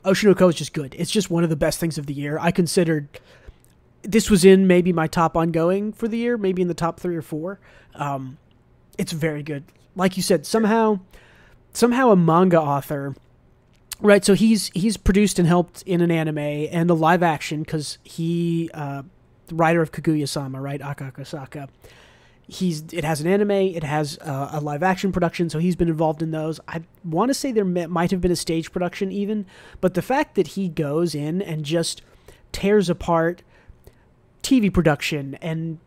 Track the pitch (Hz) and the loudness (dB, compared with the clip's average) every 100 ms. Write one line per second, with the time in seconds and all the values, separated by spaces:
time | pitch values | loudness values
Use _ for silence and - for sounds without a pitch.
0 | 190 185 208 185 185 160 147 160 135 - | 2 4 4 6 4 2 -6 -8 -8 -8
1 | 170 214 190 170 170 151 160 - 165 156 | -2 -2 0 0 0 0 -2 -2 -4 -4
2 | 147 139 143 151 170 180 170 - 165 156 | -8 -8 -6 -2 0 0 2 2 2 0
3 | 143 - _ - - _ _ _ _ _ | -4 -18 _ -20 -20 _ _ _ _ _
4 | 202 220 - 202 185 190 190 180 180 165 | 0 0 4 6 8 8 6 4 4 0
5 | 160 - 165 165 165 165 165 196 208 202 | -2 0 0 2 0 0 0 0 -4 -6
6 | 226 233 233 240 190 185 175 160 170 165 | -6 -2 -2 -2 -2 0 -2 -2 -4 -4
7 | 180 170 - 156 170 196 _ - _ - | -6 -6 -8 -8 -8 -12 _ -20 _ -8
8 | 147 135 131 139 _ _ _ _ _ - | -6 -6 -10 -16 _ _ _ _ _ -10
9 | 185 165 160 151 147 143 - _ _ 190 | -8 -4 -4 -6 -8 -12 -12 _ _ -2
10 | 185 185 170 170 139 226 220 226 220 202 | -2 0 0 0 2 0 2 4 2 0
11 | - - - - - _ _ - 240 240 | -6 -20 -20 -20 -20 _ _ 0 2 4
12 | 262 190 165 165 185 165 147 143 - 147 | 6 6 6 4 6 4 2 -2 -4 -8
13 | 139 135 _ _ _ _ _ _ _ - | -8 -12 _ _ _ _ _ _ _ 0
14 | 208 202 196 185 220 220 - 180 214 208 | 6 6 6 4 6 4 0 -2 -2 0
15 | - 196 208 - 170 175 175 - - 170 | 2 4 4 4 4 4 0 -8 -4 0
16 | 170 165 156 151 147 147 151 170 175 165 | 2 2 -2 -4 -4 -4 -4 0 2 4
17 | 156 180 170 147 - 151 156 160 143 - | 4 4 2 -2 -6 -8 -6 -6 -6 -12
18 | - - 165 170 170 165 165 151 143 139 | -14 -8 -4 -2 -2 -2 -4 -8 -10 -10
19 | 135 _ _ _ - 165 165 170 160 - | -14 _ _ _ -10 0 2 2 0 -2
20 | 156 156 143 151 139 135 139 139 139 143 | -2 0 -2 -6 -8 -8 -8 -8 -10 -10
21 | 139 135 135 156 131 151 139 _ - - | -12 -14 -14 -14 -14 -16 -16 _ -20 -20
22 | - _ _ _ - - 185 151 160 170 | -20 _ _ _ -20 -4 -4 -4 -8 -6
23 | 156 151 160 202 208 196 190 165 147 151 | -4 -2 0 0 2 0 0 -2 -4 -2
24 | 147 151 160 135 139 156 147 147 185 185 | -4 -8 -10 -8 -6 -6 -6 -2 -2 0
25 | 196 180 170 - 170 156 180 170 175 156 | -2 -2 -2 -2 -4 0 -2 0 -2 0
26 | 160 156 160 156 156 151 - 170 165 _ | -2 -2 -6 -4 -6 -8 -10 -14 -14 _
27 | 175 160 240 269 277 220 190 180 165 175 | -6 -2 0 0 0 0 0 -2 -2 -2
28 | 175 190 180 165 - 165 160 180 175 - | 0 0 0 0 -2 -4 -4 -4 -4 -4
29 | 190 196 202 214 190 - - - 185 180 | -6 -4 -4 -4 -8 -18 -20 -2 -2 -2
30 | - 262 - - 156 - 190 156 147 151 | -2 -2 0 -2 -2 -4 -6 -4 -2 -2
31 | 175 147 147 180 190 156 143 170 160 - | -2 -4 -4 -4 -4 -8 -2 -2 -2 -8
32 | - _ - - _ - 196 214 175 175 | -18 _ -20 -20 _ -4 2 4 2 -2
33 | - 165 165 180 _ _ - - - _ | 0 2 2 -2 _ _ -20 -20 -20 _
34 | _ _ _ _ - 262 202 185 151 143 | _ _ _ _ 2 2 4 2 2 0
35 | - 147 139 135 165 160 165 160 | -4 -6 -8 -10 -8 -6 -8 -10